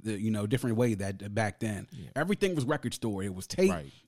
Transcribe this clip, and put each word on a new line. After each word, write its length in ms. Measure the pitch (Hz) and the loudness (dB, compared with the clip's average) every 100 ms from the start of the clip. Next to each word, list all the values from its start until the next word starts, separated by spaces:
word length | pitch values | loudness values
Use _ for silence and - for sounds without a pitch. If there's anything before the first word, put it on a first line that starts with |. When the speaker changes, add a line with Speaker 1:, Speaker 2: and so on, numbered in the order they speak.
| 110 | -4
Speaker 1:
uh, 20 | |
you 220 | 101 110 | 0 0
know, 160 | 107 104 | 2 2
different 280 | 107 123 113 | 2 2 4
way 180 | 123 | 4
that, 260 | 101 98 98 | 2 -2 -6
uh, 80 | 101 | -4
back 300 | 104 107 - | 0 0 -2
then. 260 | 110 98 - | -4 -4 -8
Speaker 2:
Yeah. 160 | 113 78 | -14 -6
Speaker 1:
Everything 400 | - 170 202 196 | -2 0 2 2
was 100 | 160 | 2
record 300 | 123 147 117 | 2 0 -2
store. 260 | - 113 98 | -2 -2 -2
It 140 | 98 | -4
was 100 | 92 | -6
tape, 240 | - - 185 | -4 4 4
Speaker 2:
Right. 160 | 85 69 - | 4 -6 -14